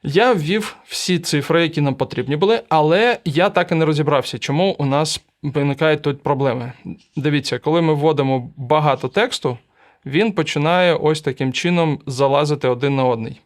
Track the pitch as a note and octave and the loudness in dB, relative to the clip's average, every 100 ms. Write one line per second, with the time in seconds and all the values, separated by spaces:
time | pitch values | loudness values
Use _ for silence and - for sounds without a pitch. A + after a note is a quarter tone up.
0 | D3+ D3+ B3 G#3+ D3+ G#3 G#3 - - - | 0 2 4 2 0 -2 -4 -12 -12 -8
1 | - F3+ E3+ D3 C#3 E3 E3+ D#3 C#3+ C3+ | -2 -2 0 -2 2 2 2 0 -2 0
2 | C3 - B2+ D3 G3 A3+ - D#3+ D3+ F3 | -4 -4 -4 0 2 0 2 2 4 4
3 | A#3+ A#3 E3+ D3 G3 G3+ F3 E3 D#3 D3+ | 2 0 -2 2 2 2 0 2 2 2
4 | D3+ C#3+ B2 A2 - C#3+ F#3+ - C#3+ C#3 | 2 0 0 -8 -4 0 0 0 -2 0
5 | D#3 - _ _ D3 D3 C#3+ C#3 D#3+ D3+ | -2 -6 _ _ -6 -2 -2 0 0 0
6 | D3+ C3+ D3 C#3 C3+ B2 A#2+ - - - | -2 -4 -4 0 0 -2 -8 -12 -16 -16
7 | _ - C#3+ D3 - B2 - E3 E3 D3+ | _ -4 0 0 -2 -4 0 2 2 2
8 | D#3 D3 C3+ C3 B2 - B2 D3+ D3+ C3 | 2 2 0 -2 -4 -14 0 2 2 0
9 | B2+ - B3 - C3+ A#2 _ _ _ _ | -2 -2 -2 -2 -6 -6 _ _ _ _
10 | - D3 A3 F#3+ D3+ D3+ D3+ F3+ F3+ D#3 | -4 0 0 0 -2 -2 0 2 2 2
11 | D3+ D3+ D3 C3 C3 B2 F3 F3 D#3+ C3+ | 0 0 -4 -4 -4 -2 0 2 0 -2
12 | - B2+ C#3 C#3+ D3 C#3+ C3 A#2+ C#3 C#3 | -6 0 2 2 0 0 0 0 0 0
13 | B2+ A#2 A2 C3+ | 0 0 -6 -12